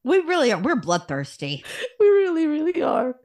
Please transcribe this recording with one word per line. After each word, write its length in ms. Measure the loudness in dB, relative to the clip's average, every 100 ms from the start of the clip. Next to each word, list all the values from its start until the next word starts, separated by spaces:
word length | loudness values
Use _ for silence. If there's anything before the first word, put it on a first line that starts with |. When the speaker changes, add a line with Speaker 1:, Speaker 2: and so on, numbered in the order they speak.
Speaker 1:
We 140 | 0 0
really 340 | 2 2 2
are. 80 | 2
We're 160 | 0 0
bloodthirsty. 880 | 0 -2 -2 -6 -8 -8 -8 -8 -10 -10 -8 2
Speaker 2:
We 80 | 4
really, 380 | 4 2 0 0
really 340 | 0 -2 -2
are. 340 | 0 0 -2 -6